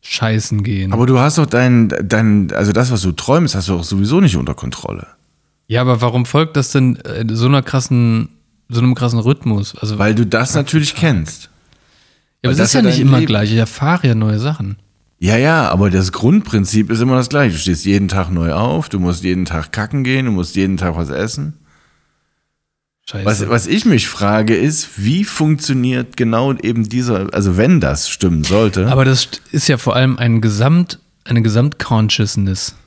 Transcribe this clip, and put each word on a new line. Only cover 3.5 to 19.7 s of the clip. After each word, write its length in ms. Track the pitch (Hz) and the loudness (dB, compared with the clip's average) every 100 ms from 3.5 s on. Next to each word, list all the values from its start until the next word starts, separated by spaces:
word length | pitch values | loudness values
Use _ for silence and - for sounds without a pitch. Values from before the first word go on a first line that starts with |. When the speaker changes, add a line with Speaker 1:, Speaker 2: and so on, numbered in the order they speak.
Speaker 2:
hast 140 | 98 87 | -2 -2
du 60 | |
auch 100 | 90 | -4
sowieso 360 | 85 98 101 160 | -2 -2 0 2
nicht 160 | 190 90 | 2 2
unter 180 | 64 | -4
Kontrolle. 540 | - - - - - - _ _ _ _ _ _ | -6 -8 -10 -10 -10 -12 _ _ _ _ _ _
Speaker 1:
Ja, 140 | 113 | -2
aber 180 | 127 120 | 0 2
warum 240 | 120 123 | 2 0
folgt 320 | 120 143 160 156 | 0 0 0 -2
das 140 | 131 | 0
denn, 240 | 139 127 - | 2 2 0
äh, 280 | - - 113 | -6 -6 -4
so 140 | 110 120 | 0 2
einer 160 | 139 | 2
krassen, 680 | 123 139 123 123 120 113 113 _ _ _ _ | 0 -4 0 2 2 2 -2 _ _ _ _
so 120 | 117 | 0
einem 140 | 123 | 0
krassen 240 | 123 123 117 | 2 0 0
Rhythmus? 540 | 113 147 123 104 101 - | 0 0 0 -2 -4 -8
Also 220 | 107 104 | -8 -2
Speaker 2:
Weil 160 | 101 | 0
du 100 | 107 113 | 2 0
das 220 | 113 123 | 0 -2
Speaker 1:
Tag 40 | |
für 60 | 151 | -2
Speaker 2:
natürlich 340 | 139 165 147 | 0 0 -2
Speaker 1:
Tag. 80 | - | -2
Speaker 2:
kennst. 500 | 165 113 78 - - _ _ _ _ _ _ _ _ _ | 0 0 -2 -10 -18 _ _ _ _ _ _ _ _ _
Speaker 1:
Ja, 80 | 127 | -2
aber 0 | |
Speaker 2:
Weil 0 | |
Speaker 1:
es 60 | 135 | 2
ist 20 | |
Speaker 2:
das 120 | 196 | 2
Speaker 1:
ja 60 | 269 | 4
Speaker 2:
ja 60 | 214 | 4
Speaker 1:
nicht 120 | 156 | 4
Speaker 2:
dein 60 | 135 | 4
Speaker 1:
immer 120 | 131 | 4
Speaker 2:
Leben 80 | 113 | 2
Speaker 1:
gleich. 240 | 107 104 | 0 2
Ich 60 | 110 | 2
erfahre 480 | 113 - 139 175 139 | 0 0 0 2 2
ja 60 | |
neue 240 | 113 110 107 | 2 0 0
Sachen. 380 | 127 156 98 101 _ _ _ _ | -2 -4 -6 -10 _ _ _ _
Speaker 2:
Ja, 180 | 87 113 | 0 2
ja, 320 | 139 160 117 | 2 2 2
aber 220 | 90 101 | 2 2
das 200 | 92 95 | 2 0
Grundprinzip 760 | - 117 196 202 110 95 107 107 | 0 2 2 2 -2 0 0 0
ist 100 | 113 | 0
immer 140 | 123 127 | 2 0
das 120 | 123 | 0
gleiche. 260 | 143 135 | 0 0
Du 60 | 82 | 0
stehst 240 | 82 82 | -2 -2
jeden 240 | 92 101 98 | 0 0 0
Tag 220 | 95 85 | -2 -2
neu 220 | 87 82 | -2 0
auf, 360 | 80 113 160 156 | 0 0 -2 -4
du 100 | 101 | -2
musst 220 | 90 85 | -2 -2
jeden 200 | 92 90 90 | -2 -2 -2
Tag 260 | 82 76 | -4 -6